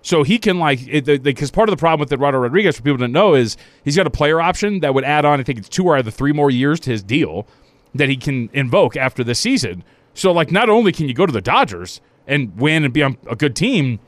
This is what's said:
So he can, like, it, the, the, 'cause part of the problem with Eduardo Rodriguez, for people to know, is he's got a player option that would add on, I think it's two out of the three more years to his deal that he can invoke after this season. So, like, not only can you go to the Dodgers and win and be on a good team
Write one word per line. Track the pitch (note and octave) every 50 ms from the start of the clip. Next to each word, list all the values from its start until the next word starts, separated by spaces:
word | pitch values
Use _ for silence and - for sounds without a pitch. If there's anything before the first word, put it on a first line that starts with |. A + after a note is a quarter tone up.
So | _ - F3+ D#3+
he | C#3+ B2+ G#3 A#3+
can, | - G#3+ F#3 F3+
like, | E3 D3+ C#3 A#2+ B2+ B2+
it, | C#3+ D3+ C3
the, | C#3+ D3 C#3
the, | B2+ D3 C3+
'cause | - D3 C3+
part | - F3+ A3+ A3
of |
the | G3 D3
problem | D#3+ E3 D#3+ D3
with | D3 B2+
Eduardo | D3 B2 C#3 C#3+ C3+ C3
Rodriguez, | B2+ A#2+ C3+ F#3+ A3 F3+ C#3+
for | -
people | A#2 C#3+ C#3+ B2
to | B2 A#2+
know, | B2 D#3+ G#3 G#3 D#3+
is | C3 A#2+ A2+ - - - - _ _
he's | _ C#3+ D3
got | F#3 F#3
a | D#3
player | - - D3+ D3 D#3+ E3
option | E3 F3 F3+ - G#3 G#3 G#3 F#3+
that | D3+ C#3+ C3+
would | C3+
add | C3 C#3 D3 D3+ D3
on, | D3 D3 C#3
I |
think | B2+ - C#3 A2+
it's | G2 -
two | - - F#3 F3+
out | D#3 C3+
of | B2+
the | A2
three | G#2+ - C3 C#3+
more | D3+ D3+ D3 C#3+
years | C3 B2 C3 C#3+ D3+ -
to | - C3
his | A#2+ G#2+
deal | F#2+ G2 B2 D3+ D#3 E2+ D#2 F#2 G#2 _ _ _ _ _ _ _ _ _
that | _ C3 D3 C3+
he | C#3
can | B2+ - C#3+ C#3 B2+ A#2 -
invoke | - C#3+ C3+ B2 C3 G3+ F3+ A#2+ -
after | D3 C3 C3 - - B2
this | A#2 A#2+ -
season. | - A#3 C4+ A#3 C3+ G2 F2+ F2+ - _ _ _ _ _ _
So, | - - F#3+
like, | F3 E3+ D#3+ -
not | D#3+ G3 A#3 A3+
only | G#3 A3+ A#3 G3
can | E3 - D#3 C#3
you | B2
go | B2 F#3
to | F3+
the | C3+ G#2
Dodgers | F2+ - D#3 A#3+ C4 C#3 G2+ F2 F2+ F2+ - - _ _ _ _ _
and | - C#3 D3 C3+ G#2+ E2+
win | G2+ B2+ D3+ D#3 D#3+ D3+
and | C#3 A#2
be | D3+
on | D3 C3+ B2+ - _ -
a | A#2
good | G#2 D3+ C#3+ A2+
team | - E3 A#3+ C#4 G3 C#3+ C3 A#2 G2+ _